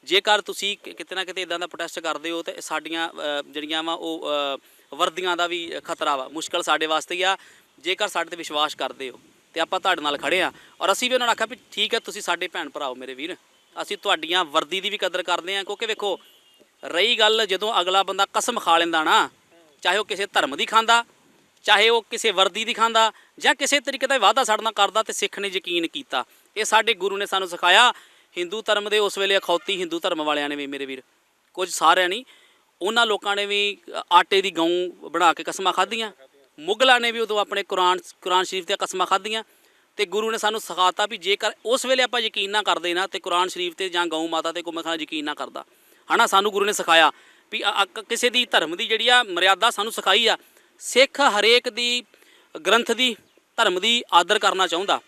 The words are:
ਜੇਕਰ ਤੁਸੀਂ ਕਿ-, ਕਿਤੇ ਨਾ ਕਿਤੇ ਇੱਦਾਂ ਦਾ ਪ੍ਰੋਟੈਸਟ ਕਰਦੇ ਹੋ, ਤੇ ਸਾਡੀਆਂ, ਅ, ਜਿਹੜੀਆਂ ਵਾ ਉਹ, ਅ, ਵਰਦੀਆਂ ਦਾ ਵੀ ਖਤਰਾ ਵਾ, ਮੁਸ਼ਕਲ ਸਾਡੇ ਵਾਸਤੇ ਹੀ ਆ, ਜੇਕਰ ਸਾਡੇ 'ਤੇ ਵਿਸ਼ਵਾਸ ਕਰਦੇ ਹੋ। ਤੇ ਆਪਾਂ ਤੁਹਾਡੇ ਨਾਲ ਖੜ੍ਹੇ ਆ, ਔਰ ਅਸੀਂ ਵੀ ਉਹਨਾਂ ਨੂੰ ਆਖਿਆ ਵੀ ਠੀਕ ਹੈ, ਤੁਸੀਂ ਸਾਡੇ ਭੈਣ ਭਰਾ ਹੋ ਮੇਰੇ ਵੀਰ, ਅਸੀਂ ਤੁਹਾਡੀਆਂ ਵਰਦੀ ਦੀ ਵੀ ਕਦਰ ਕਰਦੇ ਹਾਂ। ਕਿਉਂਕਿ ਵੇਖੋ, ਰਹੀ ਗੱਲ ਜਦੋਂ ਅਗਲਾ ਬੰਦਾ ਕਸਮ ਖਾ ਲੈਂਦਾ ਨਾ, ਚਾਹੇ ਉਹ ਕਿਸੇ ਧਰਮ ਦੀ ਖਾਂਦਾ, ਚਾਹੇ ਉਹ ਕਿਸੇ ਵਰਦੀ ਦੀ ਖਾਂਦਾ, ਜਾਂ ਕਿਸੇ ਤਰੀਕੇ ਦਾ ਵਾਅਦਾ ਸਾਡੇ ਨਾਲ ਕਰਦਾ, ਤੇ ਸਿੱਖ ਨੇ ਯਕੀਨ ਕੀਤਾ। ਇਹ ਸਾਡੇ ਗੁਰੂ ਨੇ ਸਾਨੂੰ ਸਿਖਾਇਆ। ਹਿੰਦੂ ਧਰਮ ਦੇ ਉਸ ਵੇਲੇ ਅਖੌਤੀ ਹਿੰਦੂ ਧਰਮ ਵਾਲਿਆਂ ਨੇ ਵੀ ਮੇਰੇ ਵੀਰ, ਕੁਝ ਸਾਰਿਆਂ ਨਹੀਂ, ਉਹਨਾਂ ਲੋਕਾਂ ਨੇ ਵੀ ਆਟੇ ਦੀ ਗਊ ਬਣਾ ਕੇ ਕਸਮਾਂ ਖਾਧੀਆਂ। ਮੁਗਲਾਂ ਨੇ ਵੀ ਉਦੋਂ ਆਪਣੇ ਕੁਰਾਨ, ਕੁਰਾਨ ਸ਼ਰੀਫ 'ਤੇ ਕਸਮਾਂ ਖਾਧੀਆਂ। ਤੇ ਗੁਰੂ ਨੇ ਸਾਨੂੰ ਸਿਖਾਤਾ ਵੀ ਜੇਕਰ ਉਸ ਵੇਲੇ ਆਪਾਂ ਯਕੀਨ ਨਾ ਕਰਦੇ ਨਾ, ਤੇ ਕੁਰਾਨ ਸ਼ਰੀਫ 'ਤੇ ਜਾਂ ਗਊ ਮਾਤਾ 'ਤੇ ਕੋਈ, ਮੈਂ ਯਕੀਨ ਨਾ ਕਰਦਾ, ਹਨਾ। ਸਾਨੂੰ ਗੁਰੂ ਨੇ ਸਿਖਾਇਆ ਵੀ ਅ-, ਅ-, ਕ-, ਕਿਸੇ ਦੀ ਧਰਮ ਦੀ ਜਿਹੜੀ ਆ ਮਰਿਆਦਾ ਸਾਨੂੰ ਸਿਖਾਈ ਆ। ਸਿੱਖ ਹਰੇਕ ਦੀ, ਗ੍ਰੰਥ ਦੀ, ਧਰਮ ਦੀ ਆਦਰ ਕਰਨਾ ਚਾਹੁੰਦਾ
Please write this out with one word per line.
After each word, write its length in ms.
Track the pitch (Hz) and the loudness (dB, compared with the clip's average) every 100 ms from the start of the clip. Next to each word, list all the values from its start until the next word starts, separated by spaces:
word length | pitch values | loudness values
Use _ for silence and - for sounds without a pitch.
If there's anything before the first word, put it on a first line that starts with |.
ਜੇਕਰ 360 | - 185 208 208 | 2 0 4 0
ਤੁਸੀਂ 360 | 196 196 196 196 | 0 -8 -6 -8
ਕਿ-, 100 | - | -14
ਕਿਤੇ 200 | 175 165 | -16 -10
ਨਾ 100 | 185 | -8
ਕਿਤੇ 180 | 180 185 | -8 -8
ਇੱਦਾਂ 160 | 175 170 | -6 -6
ਦਾ 80 | 175 | -8
ਪ੍ਰੋਟੈਸਟ 340 | 165 170 - | -8 -10 -6
ਕਰਦੇ 300 | 165 147 160 | -6 -6 -4
ਹੋ, 120 | 165 | -6
ਤੇ 180 | 165 160 | -8 -12
ਸਾਡੀਆਂ, 480 | - 156 156 165 165 | -8 -8 -6 -6 -6
ਅ, 340 | 160 151 147 143 | -6 -6 -6 -8
ਜਿਹੜੀਆਂ 360 | 143 151 160 | -12 -6 -6
ਵਾ 100 | 165 | -4
ਉਹ, 360 | 165 165 160 147 147 143 | -6 -6 -8 -4 -4 -4
ਅ, 60 | 135 _ _ _ | -6 _ _ _
ਵਰਦੀਆਂ 420 | 143 175 165 185 170 | -2 -2 -2 -4 0
ਦਾ 100 | 175 | -2
ਵੀ 260 | 175 170 147 | -4 -8 -12
ਖਤਰਾ 320 | 143 165 156 139 | -10 -4 -2 -2
ਵਾ, 120 | 131 | -4
ਮੁਸ਼ਕਲ 340 | 147 156 175 | -10 -6 -4
ਸਾਡੇ 240 | 170 151 156 | 0 0 0
ਵਾਸਤੇ 280 | 156 - | -2 -2
ਹੀ 80 | 180 | -2
ਆ, 140 | 185 190 - - _ _ | -2 -2 -6 -20 _ _
ਜੇਕਰ 280 | 165 185 208 | -6 -4 -2
ਸਾਡੇ 200 | 175 165 | -4 -6
'ਤੇ 80 | 175 | -8
ਵਿਸ਼ਵਾਸ 380 | 156 151 151 | -6 -2 -2
ਕਰਦੇ 360 | - 135 123 131 | -2 -8 -8 -14
ਹੋ। 100 | 110 _ _ _ | -14 _ _ _
ਤੇ 60 | 160 | -4
ਆਪਾਂ 200 | 160 185 | -2 0
ਤੁਹਾਡੇ 220 | 190 170 | 0 0
ਨਾਲ 160 | 147 143 | 0 -2
ਖੜ੍ਹੇ 240 | 139 180 | 0 0
ਆ, 100 | 156 - - _ | 0 -4 -20 _
ਔਰ 120 | 170 | -2
ਅਸੀਂ 180 | 196 247 | -2 0
ਵੀ 40 | |
ਉਹਨਾਂ 120 | 254 240 | 0 0
ਨੂੰ 60 | |
ਆਖਿਆ 140 | 214 220 | 0 -2
ਵੀ 100 | 240 _ | -8 _
ਠੀਕ 220 | - 208 | -4 -2
ਹੈ, 40 | 226 | -2
ਤੁਸੀਂ 240 | 208 190 | -6 -10
ਸਾਡੇ 260 | 196 170 180 | -4 -4 -4
ਭੈਣ 200 | 185 151 | -8 -10
ਭਰਾ 200 | 147 143 | -8 -8
ਹੋ 60 | |
ਮੇਰੇ 200 | 127 131 | -8 -12
ਵੀਰ, 220 | 131 156 180 _ _ _ - | -12 -12 -12 _ _ _ -12
ਅਸੀਂ 140 | 160 202 | -8 -6
ਤੁਹਾਡੀਆਂ 480 | 208 170 160 180 | 0 0 2 0
ਵਰਦੀ 360 | 165 151 156 190 | 2 0 0 -4
ਦੀ 100 | 190 | -4
ਵੀ 60 | 202 | -2
ਕਦਰ 240 | 190 180 | -2 -2
ਕਰਦੇ 340 | 180 170 165 196 | -2 -2 -2 -6
ਹਾਂ। 80 | |
ਕਿਉਂਕਿ 220 | 190 202 226 | -4 -6 -6
ਵੇਖੋ, 340 | 208 202 170 - _ _ _ _ _ | -4 -4 -4 -8 _ _ _ _ _
ਰਹੀ 340 | - 160 214 233 | -6 0 2 4
ਗੱਲ 280 | 214 220 214 | 4 4 0
ਜਦੋਂ 340 | 185 214 214 | -2 0 0
ਅਗਲਾ 220 | 175 196 | 2 2
ਬੰਦਾ 240 | 190 196 196 | 0 0 0
ਕਸਮ 260 | 220 226 233 | 0 -2 -2
ਖਾ 180 | 180 165 | 2 4
ਲੈਂਦਾ 260 | 170 165 | 4 0
ਨਾ, 260 | 156 208 143 _ _ _ _ _ | 4 4 2 _ _ _ _ _
ਚਾਹੇ 160 | 185 196 | 0 0
ਉਹ 60 | |
ਕਿਸੇ 220 | 202 190 196 | -2 -6 -2
ਧਰਮ 300 | 208 151 143 | 0 -2 -2
ਦੀ 100 | 220 | 2
ਖਾਂਦਾ, 380 | 220 226 233 233 _ _ _ _ _ | 2 4 2 2 _ _ _ _ _
ਚਾਹੇ 260 | - 208 220 | 2 4 6
ਉਹ 180 | 233 - | 2 -2
ਕਿਸੇ 200 | 233 220 | -4 -2
ਵਰਦੀ 340 | 185 190 185 | 2 2 0
ਦੀ 100 | 220 | -6
ਖਾਂਦਾ, 380 | 208 226 226 220 - _ - | 0 2 4 2 0 _ -2
ਜਾਂ 160 | 247 | 0
ਕਿਸੇ 260 | 294 269 285 | 2 2 0
ਤਰੀਕੇ 260 | 262 262 262 | 0 -4 0
ਦਾ 120 | 269 | 4
ਵਾਅਦਾ 260 | 196 226 | 4 4
ਸਾਡੇ 180 | 233 214 | 2 0
ਨਾਲ 100 | 220 | 0
ਕਰਦਾ, 300 | 214 202 196 | 0 0 2
ਤੇ 100 | 220 | -2
ਸਿੱਖ 260 | 208 196 - | -4 -6 -4
ਨੇ 100 | 202 | -6
ਯਕੀਨ 380 | 185 180 175 165 | -6 -4 -4 -4
ਕੀਤਾ। 380 | 151 131 135 117 _ _ - | -8 -6 -6 -6 _ _ -6
ਇਹ 80 | |
ਸਾਡੇ 300 | 214 214 220 | 2 2 4
ਗੁਰੂ 220 | 202 190 196 | 0 -2 -4
ਨੇ 100 | 202 | -4
ਸਾਨੂੰ 220 | 190 190 | -4 -4
ਸਿਖਾਇਆ। 440 | 170 175 190 240 - - _ _ - | -2 6 8 6 2 -14 _ _ -10
ਹਿੰਦੂ 240 | 175 214 | -6 -6
ਧਰਮ 260 | 220 208 208 | -2 -2 0
ਦੇ 100 | 208 | 0
ਉਸ 200 | 202 196 | 0 0
ਵੇਲੇ 200 | 196 196 | 0 0
ਅਖੌਤੀ 420 | - 175 - 196 | 2 -2 0 -4
ਹਿੰਦੂ 200 | 180 165 | -4 -4
ਧਰਮ 220 | - 165 | -4 -2
ਵਾਲਿਆਂ 260 | 151 147 143 | -2 -2 -2
ਨੇ 80 | 147 | -6
ਵੀ 100 | 139 | -8
ਮੇਰੇ 200 | 139 135 | -8 -10
ਵੀਰ, 160 | 131 _ _ _ _ _ | -12 _ _ _ _ _
ਕੁਝ 160 | - 180 | -8 -6
ਸਾਰਿਆਂ 380 | - 160 180 180 | 2 6 6 4
ਨਹੀਂ, 160 | 202 254 - _ _ _ _ | -2 -10 -20 _ _ _ _
ਉਹਨਾਂ 240 | 185 226 233 | -2 2 2
ਲੋਕਾਂ 300 | 202 202 202 | 0 -2 -2
ਨੇ 100 | 202 | -2
ਵੀ 320 | 202 202 196 - - - | -2 -2 -4 -12 -12 4
ਆਟੇ 300 | 175 180 196 | 4 6 2
ਦੀ 80 | 190 | 0
ਗਊ 420 | 165 165 175 180 - 156 | 0 0 0 -2 -8 -8
ਬਣਾ 220 | 156 175 | 2 2
ਕੇ 100 | 156 | 2
ਕਸਮਾਂ 300 | 165 160 190 | -4 -4 -2
ਖਾਧੀਆਂ। 400 | 170 190 226 220 - - _ _ - | 0 -2 -2 -8 -12 -20 _ _ -14
ਮੁਗਲਾਂ 400 | 156 220 262 247 | -6 2 4 4
ਨੇ 120 | 240 | 2
ਵੀ 80 | 233 | -2
ਉਦੋਂ 180 | 220 214 | -2 -2
ਆਪਣੇ 240 | 196 196 | -2 -4
ਕੁਰਾਨ, 360 | 190 185 180 180 - - | -2 2 2 2 -4 -10
ਕੁਰਾਨ 220 | 185 180 | 0 0
ਸ਼ਰੀਫ 200 | 180 190 | 2 -6
'ਤੇ 120 | 170 196 | -4 -4
ਕਸਮਾਂ 280 | 190 190 180 | -4 -2 0
ਖਾਧੀਆਂ। 380 | 190 202 220 220 _ _ _ _ - | 0 0 -8 -8 _ _ _ _ -6
ਤੇ 80 | |
ਗੁਰੂ 260 | 202 190 220 | -4 -2 -2
ਨੇ 80 | 220 | -2
ਸਾਨੂੰ 220 | 214 220 | -2 -4
ਸਿਖਾਤਾ 460 | - 170 185 180 208 | -6 2 2 2 -4
ਵੀ 100 | 220 | -4
ਜੇਕਰ 340 | 170 202 214 - 220 | -2 0 0 -4 -2
ਉਸ 200 | 247 247 | -2 0
ਵੇਲੇ 160 | 262 | 0
ਆਪਾਂ 180 | 254 247 | 2 0
ਯਕੀਨ 300 | 220 214 196 | -4 -4 -2
ਨਾ 120 | 208 | -2
ਕਰਦੇ 320 | 190 170 170 | 0 0 0
ਨਾ, 120 | 175 190 | -2 -4
ਤੇ 140 | 190 | -6
ਕੁਰਾਨ 280 | 185 175 180 | -2 0 0
ਸ਼ਰੀਫ 240 | 180 175 | -4 -8
'ਤੇ 160 | 165 190 | -6 -6
ਜਾਂ 180 | 175 175 | -2 -2
ਗਊ 220 | 160 165 | -2 -2
ਮਾਤਾ 220 | 160 160 | -2 -4
'ਤੇ 120 | 165 | -6
ਕੋਈ, 120 | 170 | -8
ਮੈਂ 220 | 165 165 165 | -8 -6 -6
ਯਕੀਨ 280 | 156 156 | -6 -8
ਨਾ 100 | 147 | -8
ਕਰਦਾ, 300 | 147 127 135 - _ _ _ - | -8 -10 -12 -16 _ _ _ -2
ਹਨਾ। 120 | 175 226 | 2 4
ਸਾਨੂੰ 260 | 196 208 | 4 2
ਗੁਰੂ 120 | 202 | 0
ਨੇ 80 | 202 | 0
ਸਿਖਾਇਆ 400 | 196 175 165 151 - _ _ _ | -2 4 6 6 2 _ _ _
ਵੀ 100 | 220 | -4
ਅ-, 200 | 214 208 | -2 0
ਅ-, 40 | 196 | -2
ਕ-, 60 | 220 | -4
ਕਿਸੇ 300 | 208 233 240 | -8 -2 0
ਦੀ 160 | 233 240 | 0 2
ਧਰਮ 300 | 233 160 175 | 0 0 -4
ਦੀ 100 | 220 | -2
ਜਿਹੜੀ 220 | 220 233 | 0 4
ਆ 140 | 247 | 4
ਮਰਿਆਦਾ 480 | 240 170 185 190 226 | 2 2 2 4 2
ਸਾਨੂੰ 220 | 226 214 | 0 -4
ਸਿਖਾਈ 340 | 208 196 202 226 | -2 2 4 4
ਆ। 100 | 180 _ _ _ _ | 0 _ _ _ _
ਸਿੱਖ 420 | - 247 269 - | -2 2 2 4
ਹਰੇਕ 480 | 277 208 208 240 247 | 2 4 4 4 2
ਦੀ, 360 | 214 240 247 - _ _ _ _ 165 160 | -6 -4 -4 -6 _ _ _ _ -8 0
ਗ੍ਰੰਥ 260 | 220 233 | 2 2
ਦੀ, 240 | 226 254 214 _ _ _ - | 0 0 -2 _ _ _ -2
ਧਰਮ 240 | 220 180 | 0 2
ਦੀ 220 | 208 233 - | 0 0 4
ਆਦਰ 260 | 175 175 196 | 2 4 2
ਕਰਨਾ 280 | 202 185 180 | 2 2 0
ਚਾਹੁੰਦਾ 340 | 165 196 139 | 0 0 -2